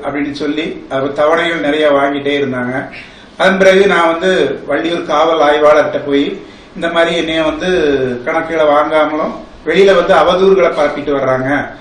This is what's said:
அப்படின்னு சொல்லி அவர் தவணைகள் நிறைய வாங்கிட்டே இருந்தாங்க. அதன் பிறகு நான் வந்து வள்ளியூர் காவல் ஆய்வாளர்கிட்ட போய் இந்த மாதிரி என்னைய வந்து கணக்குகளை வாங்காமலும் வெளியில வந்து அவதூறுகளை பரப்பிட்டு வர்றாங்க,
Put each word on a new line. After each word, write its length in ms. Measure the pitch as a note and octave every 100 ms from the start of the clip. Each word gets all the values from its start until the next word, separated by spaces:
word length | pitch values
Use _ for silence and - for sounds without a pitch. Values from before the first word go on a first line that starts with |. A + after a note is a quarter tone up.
அப்படின்னு 300 | C#3+ D3 C#3
சொல்லி 540 | - D3 D3+ F3 - -
அவர் 240 | C#3 C#3
தவணைகள் 460 | - D3+ E3 E3+ D#3+
நிறைய 300 | C#3+ D#3 D3+
வாங்கிட்டே 440 | C#3 C#3+ C#3+ C#3+ C#3+
இருந்தாங்க. 380 | C3 B2+ B2 C3+ - - - - - -
அதன் 200 | F#3 F#3+
பிறகு 300 | F#3+ F#3+ G3+
நான் 240 | E3+ E3
வந்து 200 | E3 F#3 F3 C#3+ - -
வள்ளியூர் 380 | D3 E3 E3 E3
காவல் 360 | D3+ E3 D#3+
ஆய்வாளர்கிட்ட 640 | D3 D3+ D3 D3+ C3 C#3 C#3+
போய் 200 | C#3+ F3 G3+ - - - F#3
இந்த 140 | -
மாதிரி 260 | E3+ E3+ E3+
என்னைய 280 | D#3+ D#3+
வந்து 260 | D#3 D#3 F#3 F3+ D3+ C3+ B2+ A#2+ C3+
கணக்குகளை 400 | D#3+ D#3+ D#3+ D3+
வாங்காமலும் 680 | D3 D3+ D#3 D3+ D#3 C3 - - - D3+
வெளியில 300 | F3+ G3 F3
வந்து 180 | F3+
அவதூறுகளை 580 | E3+ E3 F3+ G3 F3+ E3
பரப்பிட்டு 400 | - D3 D3 D3
வர்றாங்க, 360 | C#3 C3 B2+ C3 C#3+ - -